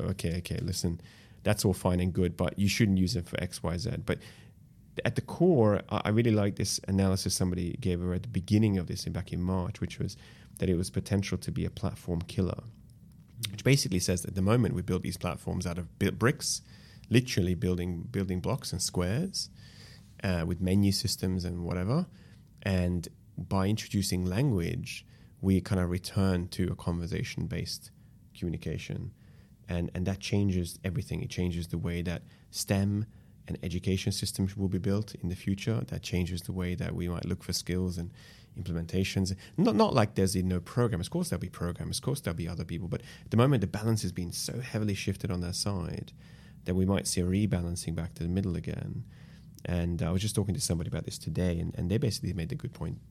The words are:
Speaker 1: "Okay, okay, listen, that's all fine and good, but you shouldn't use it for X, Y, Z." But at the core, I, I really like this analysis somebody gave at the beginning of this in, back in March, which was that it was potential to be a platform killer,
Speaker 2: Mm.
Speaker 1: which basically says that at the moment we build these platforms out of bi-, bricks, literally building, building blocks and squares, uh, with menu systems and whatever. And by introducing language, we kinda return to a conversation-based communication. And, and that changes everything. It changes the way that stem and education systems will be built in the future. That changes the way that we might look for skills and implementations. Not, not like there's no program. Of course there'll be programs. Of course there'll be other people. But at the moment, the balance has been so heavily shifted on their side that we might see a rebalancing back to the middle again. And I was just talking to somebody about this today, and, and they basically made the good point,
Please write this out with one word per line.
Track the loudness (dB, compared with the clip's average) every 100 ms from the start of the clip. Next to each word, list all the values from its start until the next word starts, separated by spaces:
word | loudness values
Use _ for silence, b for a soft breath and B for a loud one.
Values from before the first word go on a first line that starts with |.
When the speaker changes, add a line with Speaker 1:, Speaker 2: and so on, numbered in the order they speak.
| -2
Speaker 1:
"Okay, | -2 -2 -2
okay, | -2 -4
listen, | -2 -2 -2 -2 B B B B
that's | 0 2
all | 4
fine | 2 2 4
and | 2
good, | 2 2 2
but | -2 2
you | 2
shouldn't | 4 4 6
use | 4 2
it | -4
for | -4
X, | -4 -4
Y, | -4 -2
Z." | -2 -4 -4
But | -4 B B B B -20 -20 -18 -4 -2
at | -2
the |
core, | -4 2 4 6 6 4 2
I, | -2 2
I |
really | 4 6
like | 4 2 0
this | -2 -2 0
analysis | 4 4 4 0 0
somebody | 0 0 -2 -2
gave | 0 0 0
at | -2
the | -2
beginning | -4 4 6 6 4
of | 0
this | -4 -4
in, |
back | -6 -4
in | -2
March, | 0 0 -2 -4
which | -6 -4
was | -6 -6 B B B -2
that | 2
it | 2
was | 2
potential | -2 0 0 0 -4
to | -4
be | -4 -4
a |
platform | -2 -6 -6 -4 -4
killer, | -2 0 0 -2 -10 -16 -20 -20 -20 -20 -20 -8
Speaker 2:
Mm. | -8
Speaker 1:
which | 0
basically | 4 4 4 2
says | 2 0
that | 0
at | 0
the |
moment | 4 6 4
we | 2
build | 0 0
these | 0 -4
platforms | -4 -4 -4 -2 -2
out | -4
of | -6 0
bi-, | 0
bricks, | 4 2 2 -2 -4 -6 B B B B
literally | 4 4 2 2
building, | 2 2 0 0 -4 -4
building | -2 0 0
blocks | 0 -2 -2
and | -4
squares, | -2 0 0 0 -2 -4 -8 B B B B B B B
uh, | 0 0 0
with | 0
menu | 4 6 6
systems | 4 0 -2 -2 -2 -2
and | -4
whatever. | -4 -2 0 0 -2 B B B B -6
And | 0 2 2 0 -4 -14 -18 -12
by | -2 0 2
introducing | 0 0 0 0 0 0
language, | 2 2 2 0 -2 -6 -10 -14 B B B
we | 4 4
kinda | 4 2 2
return | 0 -2 2 4 4 0
to | -2 -2
a | 0
conversation-based | -2 -2 0 -2 -4 -4 -4 -4 -4 -8 -12 -20 B B -20
communication. | -6 -4 -4 -4 -6 -6 -8 -8 -12 B B B B -6
And, | -2 -2
and | -2 -2
that | -2
changes | 0 2 4 2 0 -4
everything. | -4 -4 -2 -4
It | -4
changes | -2 0 0 -2
the | -4
way | -2 -2
that | -2 -4 -8 B B
stem | -8 0 2 2 0 -2 B B B -10
and | -6
education | -4 -2 0 0 0
systems | -2 -4 -2 -2 0
will | -2
be | 0
built | 0 0 -2 -6
in | -6
the | -4
future. | -2 -2 0 -2 -2
That | -8
changes | -2 0 0 -2
the | -4
way | -4 -2 -2
that | -2 -2
we | -2
might | -4 -4
look | -4
for | -4
skills | -6 -2 0 0 -2
and | -6 -10 B B B -10
implementations. | -4 -4 -2 0 0 2 0 -2 B B
Not, | 4 6
not | 4
like | 6 4 4
there's | 2 4
no | 2 0
program. | 0 2 2 2
Of | -2
course | -2 -2
there'll | -2
be | -4
programs. | -4 -4 -4 -4 -4
Of |
course | -2 -2
there'll | -2 -4
be | -4
other | -4 -6
people. | -6 -4
But | -6 B B
at | B
the | 6
moment, | 6 6
the | 2
balance | -2 0 0
has | 0
been | -4 -6
so | -6 -6 -6
heavily | -4 -2 0 0
shifted | -2 -2 -2
on | -2
their | -2
side | -2 -2 -2 -4 -6 -10 -14 B B B B 0
that | 2
we | 4
might | 2 2
see | 0
a | 2
rebalancing | 4 2 2 -2 -4 -4
back | -4 -4 -4
to |
the | -2
middle | 0 0 -2
again. | -4 -6 -6 -8 -10 B B B B -12 -4
And | 0 0 0
I | 0
was | 0
just | 0 0
talking | 0 0
to |
somebody | 0 0 -2
about | -4 -6
this | -8
today, | -6 0 2 0
and, | -2 -2
and | 0
they | 2
basically | 0 -2 -4
made | -4 -4
the | -4
good | -8
point, | -8 -8 -8 -10